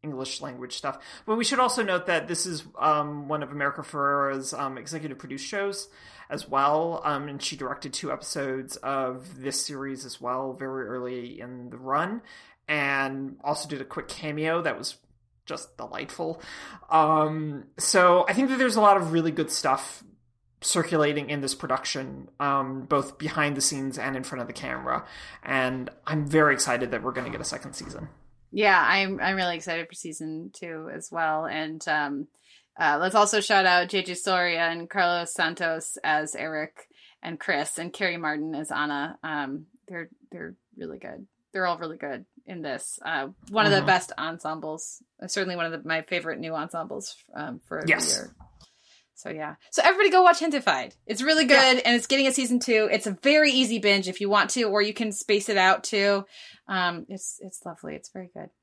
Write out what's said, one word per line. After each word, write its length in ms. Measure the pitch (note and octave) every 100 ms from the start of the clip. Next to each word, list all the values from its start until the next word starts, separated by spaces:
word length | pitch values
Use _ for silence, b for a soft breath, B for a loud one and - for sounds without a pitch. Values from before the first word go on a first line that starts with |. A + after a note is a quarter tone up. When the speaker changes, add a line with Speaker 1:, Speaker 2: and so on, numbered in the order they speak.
Speaker 1:
English 360 | D3+ C3+ C3 -
language 360 | C#3+ B2 B2 -
stuff. 220 | C#3+ C3 B B -
But 80 |
we 80 | A3
should 160 | A#3 C4
also 240 | B3+ -
note 240 | G#3 F3+ F3+
that 220 | E3+ C3
this 180 | E3 F#3
is, 160 | D#3 - -
um, 480 | D3+ D3+ D3 D3 C#3+
one 160 | D3+
of 80 | C#3
America 320 | D3 C#3+ C#3
Ferrera's, 720 | C#3+ D3+ C#3+ C#3+ C#3 C3+ C3
um, 240 | A#2+ C3+ C3
executive 400 | A#2 D#3+ D3+ B2+
produced 280 | - C3+ -
shows 420 | G#3 G3+ G3 - B B B B
as 180 | C#3 -
well. 540 | C#3 C#3 D3+ E3+ D#3+
Um, 220 | D3 C#3 D3
and 160 | C#3+
she 140 | - D#3
directed 360 | C3 C#3 C#3+
two 200 | - C#3+
episodes 640 | C3+ - D#3 C#3 C3 C3 -
of 640 | C3 C3+ C3 C3 C3 C3
this 200 | C3 C3
series 440 | - C#3+ C#3 C3+
as 160 | C3+ -
well, 320 | B2 B2+ C3+
very 340 | C3 C3+ C3 A2+
early 540 | B2+ B2 B2 A#2+ -
in 300 | B2 B2+ B2
the 80 | A#2+
run, 440 | C3 C#3+ F3+ A3+ B B B B -
and 680 | D3+ C#3 C#3 C3+ C3+ C3+ -
also 260 | C#3 D3 D3+
did 120 | C#3+
a 40 |
quick 220 | C3+ - -
cameo 560 | - D#3 D3+ D#3 E3+
that 160 | D#3+ A#2+
was 180 | - - _ _ _ _ -
just 300 | - - -
delightful. 640 | A2+ - C#3 - E3 D#3+ B B B B -
Um, 760 | D#3+ D#3 D#3 D#3 D#3 D3+ C#3+ - -
so 480 | - G3 F3+ F3+ F3+
I 60 |
think 160 | F#3+ C4+
that 100 | C4
there's 180 | B3+ G#3+
a 40 |
lot 160 | G#3 G3
of 160 | E3+
really 180 | E3 E3
good 200 | D#3+ D#3
stuff 520 | - D3 C3 - - - _ _ _ _ _
circulating 680 | - F#3 D#3+ D#3+ D3 D3 C#3
in 140 | D3
this 120 | C3+
production, 760 | - C3 C3+ - D3+ C3+ C3+ C3+ _
um, 460 | C#3+ C#3 C3 C3+ C3
both 320 | C#3+ C3+ -
behind 360 | D3+ D#3+ D3
the 60 | C#3+
scenes 380 | - C#3+ C3+ C3
and 180 | B2+ C3
in 80 |
front 160 | C3 C3
of 60 | A#2
the 80 |
camera. 500 | A#2+ C3 B2+ B2+ B2+ B B B B
And 480 | - C3+ B2+ C3 B2+ - -
I'm 200 | D#3 C#3+
very 280 | D#3 D3+
excited 380 | C3 - B2 B2
that 100 | A#2+
we're 100 | A#2+
gonna 160 | C3 B2
get 140 | -
a 20 |
second 300 | - - -
season. 340 | - - - D#3+ - - _ _
Speaker 2:
Yeah, 300 | F#3+ G#3 F#3
I'm, 380 | C3+ G3 F#3+ G3
I'm 160 | F3 F#3+
really 200 | F3+ E3+
excited 300 | E3+ E3 E3
for 80 |
season 560 | - E3+ D#3 D#3+ D#3 F3+
two 340 | - E3+ D#3+ D#3+
as 220 | D3+ -
well. 320 | E3+ D#3+ D#3
And, 420 | D#3+ D3+ D#3 D#3+ E3+
um, 400 | D3+ C#3+ C#3+ D3 b b b b -
uh, 160 | D#3+ D3
let's 160 | F3+
also 280 | G#3+ G#3 G#3+
shout 240 | G3 G3+ F#3
out 240 | F3+ F3+
J 120 | G3
J 120 | F3+
Soria 480 | F3 - F#3 F3 E3 E3
and 180 | E3+ E3+
Carlos 460 | G3+ F3 F3 E3+
Santos 640 | - E3 E3+ E3+ D#3+ - -
as 320 | - D3+ D#3
Eric 540 | - D#3+ D#3 D#3 - - b b b
and 160 | E3+ E3+
Chris 380 | - D3+ D3+ -
and 160 | E3+
Carrie 240 | - F#3+ E3+
Martin 380 | D#3+ D3+ D#3
as 160 | D3 D#3
Anna. 480 | D3 D3 C#3+ D3+ -
Um, 440 | D#3+ D3+ C3+ C#3+ D#3 _ -
they're, 200 | F3 D#3+ _ _
they're 220 | F3+ E3 F#3+ _ -
really 200 | D#2+ -
good. 280 | - - G3 _ _
They're 140 | F#3+ F3+
all 120 | E3+
really 200 | E3 D#3
good 260 | D3 B2+ - _ -
in 160 | F3+
this. 360 | D3+ B2 - -
Uh, 240 | - D#3 C3+ - -
one 140 | G#3
of 60 | G#3
the 80 | G3+
Speaker 1:
Mm-hmm. 80 | F#3
Speaker 2:
best 260 | F#3 - -
ensembles, 840 | D#3+ E3 D#3 D#3+ D#3 D#3+ - - _ _
uh, 60 | F#3+
certainly 260 | - F#3
one 120 | F3 E3
of 60 |
the, 160 | D#3+ D3
my 140 | D#3+
favorite 380 | D#3+ F3 E3 -
new 120 | E3
ensembles, 600 | D#3+ D#3+ E3+ D#3 - - - _
um, 260 | - D3+ D3 _
for 140 | D#3+ E3
Speaker 1:
Yes. 300 | D3 - -
Speaker 2:
the 60 |
year. 120 | - _ - _ b b b b b
So 160 | - F3
yeah. 240 | D#3+ D3+ D#3+ b
So 100 | -
everybody 280 | E4 F#4 G4+
go 120 | F#4
watch 180 | F4+ E4+
Hintified. 540 | D#4+ C#4+ - C3+ B2 _ -
It's 160 | G#3+
really 220 | C4+ D#4
good, 320 | C4 C#4 C4 B3+
Speaker 1:
Yeah. 60 | A#3
Speaker 2:
and 80 |
it's 140 | A#3+ -
getting 180 | C4+ C4+
a 60 |
season 260 | C4 B3+ B3
two. 300 | A#3+ A3 G#3+
It's 160 | G#3+ G#3+
a 100 | F#3+
very 300 | C#4 D4+ D4+
easy 260 | C4 B3 A3+
binge 300 | G3+ G3 F#3
if 120 | F#3
you 80 | G3+
want 220 | G3+ G3+
to, 140 | B3+
or 180 | A3 G#3
you 100 | G#3
can 200 | G#3 A3
space 360 | G3 - G#3 G3+
it 80 | G3+
out 280 | F#3 F#3+
too. 420 | - G#3 G3+ G3+ G3 B B B -
Um, 400 | F#3+ F3+ E3+ -
it's, 300 | F#3+ - -
it's 240 | F#3 -
lovely. 300 | F3 E3 D#3+
It's 140 | D3+ -
very 220 | F#3+ F3+
good. 140 | - - _